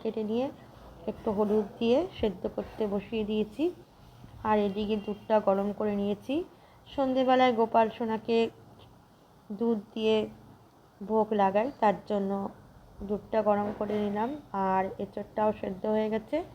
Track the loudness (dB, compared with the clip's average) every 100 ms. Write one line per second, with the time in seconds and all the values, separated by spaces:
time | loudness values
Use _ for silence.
0 | -6 -4 -2 -2 -2 -6 -20 -20 -20 -14
1 | -10 -6 -4 0 2 2 0 -2 2 2
2 | 2 -2 -4 -2 -6 -6 -8 -4 -4 -4
3 | -4 -4 -2 -2 -2 -2 -4 -4 -16 -20
4 | -20 -20 -20 -8 0 2 2 0 -2 -2
5 | -4 -8 2 2 4 2 0 -2 -2 0
6 | -2 -2 -4 -4 -4 -12 -20 -20 -12 -2
7 | 0 2 4 6 6 4 4 4 2 0
8 | -4 -4 0 0 0 -2 -20 -20 -20 -20
9 | -20 -20 _ -20 -12 -2 0 0 -4 -2
10 | 2 2 0 -8 -20 -20 -20 _ -20 -14
11 | -2 2 2 4 4 4 0 2 2 2
12 | 0 -2 0 -2 -6 -10 -20 -20 -20 -12
13 | -6 -6 -2 0 2 2 0 -4 -4 -2
14 | -2 -2 -4 -6 -8 -4 0 0 0 -4
15 | -8 -8 -8 0 0 0 -6 -6 -2 0
16 | 0 -2 -2 -4 -4